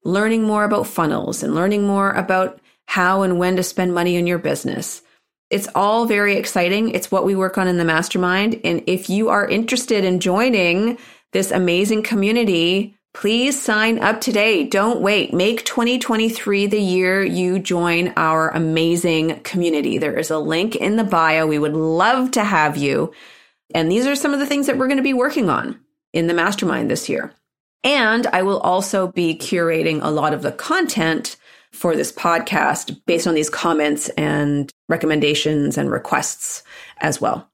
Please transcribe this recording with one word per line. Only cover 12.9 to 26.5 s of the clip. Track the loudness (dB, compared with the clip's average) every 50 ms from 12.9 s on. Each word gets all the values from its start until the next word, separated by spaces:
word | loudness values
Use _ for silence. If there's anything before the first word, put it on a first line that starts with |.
| _ _ _ _ _
please | -4 -2 0 0 2 0 0 -2 -2
sign | -2 -2 0 0 2 0 0 2
up | 2 0 0 0
today. | -2 -2 0 2 2 2 2 2 0
Don't | 0 0 0 2 2 0 0
wait. | 0 2 2 2 0 0 0
Make | 0 2 2 0 -2 -4
twenty | -4 -2 0 0 0 0 -2
twenty-three | 0 -2 0 0 0 -2 -2 -4 -4 -2 0 0 2
the | 0 0 0
year | 0 2 2 2 2 2 2 2 0
you | 0 0 0 0 0 0 0
join | -2 -2 -2 0 0 2 2 0 0 0 0
our | 0 0 2 2 2 0 0
amazing | 0 0 0 0 2 2 2 2 2 2 2 2 2 2 0 0 -2 -6
community. | -10 -6 -2 -2 0 0 0 0 0 -2 -2 0
There | -2 -2 -2
is | -2 -2 -2
a | -2 -2
link | -2 -2 0 0 0 -2 -2
in | -2 -2 0 0
the | 0 0
bio. | 2 2 2 4 4 4 2 2
We | 2 2 2
would | 0 0 0
love | 0 0 0 2 2 2 2 2 2 0 0
to | 0 0 0
have | 2 2 2 2 2 0
you. | 0 0 0 0 0 -2 -2 -6 -14 -20 -20 -20 -20 -20 _ _ _ _ _ -2
And | 0 2 2
these | 2 2 2
are | 2 0
some | 0 0 0 0
of | 0
the | 0
things | 0 0 0 0
that | 0 0
we're | 0 0 0
gonna | 0 0
be | 2 0 2
working | 2 0 0 0 0 0 2
on | 0 0 -2 -6 -10 -12 _ _ _ _ _ _
in | -2 0 0
the | 2 2
mastermind | 2 0 0